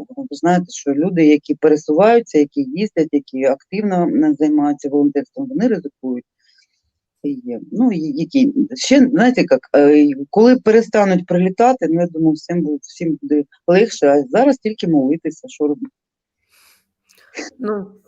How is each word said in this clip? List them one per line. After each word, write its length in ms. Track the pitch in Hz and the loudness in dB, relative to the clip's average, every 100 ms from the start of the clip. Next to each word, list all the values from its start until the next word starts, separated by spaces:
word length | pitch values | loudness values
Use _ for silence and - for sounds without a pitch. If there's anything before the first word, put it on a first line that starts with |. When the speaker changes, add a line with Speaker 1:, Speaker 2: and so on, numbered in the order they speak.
| 196 254 | -12 -14
Speaker 1:
ви 100 | 262 | -14
знаєте, 340 | 285 170 180 180 | -6 -2 -2 -2
що 240 | - - | -8 -4
люди, 320 | 139 175 175 151 | -2 -2 2 4
які 300 | 147 - 147 | 2 0 -2
пересуваються, 840 | 151 151 - 156 208 233 233 151 | 0 0 0 2 4 2 2 0
які 220 | 147 - | 0 -2
їздять, 480 | 131 151 208 - 156 | -6 -6 -4 -4 -2
які 320 | 147 - 131 135 | -4 -4 -4 -2
активно, 500 | 135 _ 196 208 180 | -2 _ -6 -4 -2
м, 320 | 170 - 156 143 | 0 0 0 0
займаються 540 | 151 151 147 143 143 | 0 0 0 -4 -4
волонтерством, 580 | 143 143 143 139 - 135 | 0 0 -2 -6 -10 -8
вони 180 | 143 233 | -4 -2
ризикують. 580 | 196 143 - 131 123 - _ _ _ _ _ _ _ _ _ | -2 -6 -12 -8 -8 -10 _ _ _ _ _ _ _ _ _
Це 60 | 143 | -8
є. 300 | 131 120 117 - | -8 -10 -12 -8
Ну, 200 | 190 254 | -2 0
і 80 | 180 | 0
які, 540 | 156 139 165 277 269 277 - 254 | -4 -6 -4 0 0 0 -4 -4
ще, 340 | - 277 240 | 2 4 4
знаєте, 320 | 311 247 254 - | 2 2 2 0
як, 80 | 131 - - | 0 0 2
е, 320 | 143 151 147 135 139 | 6 6 4 0 -4
коли 280 | 202 233 254 | 2 4 4
перестануть 680 | - 220 226 214 196 180 180 | 4 2 2 0 2 0 0
прилітати, 600 | 175 185 185 240 262 160 | -2 0 2 0 0 -2
ну, 120 | 165 | -2
я 60 | 175 | -2
думаю, 240 | 160 160 | -2 0
всім 280 | 156 - 175 | 0 -4 -4
буде, 140 | 151 147 | -4 -6
всім 360 | - - 165 147 | -10 -8 -6 -6
буде 220 | 277 147 143 _ - | -4 -4 -4 _ 0
легше, 400 | 180 220 - 143 | 2 0 0 2
а 160 | 147 | 2
зараз 340 | 127 196 277 269 | 0 0 0 0
тільки 300 | 214 214 185 | -4 -6 -2
молитися, 600 | 151 131 160 160 151 - | 0 0 -2 -6 -12 -14
що 180 | - 147 | -6 -4
робити. 240 | 147 269 _ _ _ _ _ _ _ _ _ _ _ _ _ _ - - - | -4 -10 _ _ _ _ _ _ _ _ _ _ _ _ _ _ -16 -16 -10
Speaker 2:
Ну, 320 | 220 208 185 - | -8 -6 -10 -16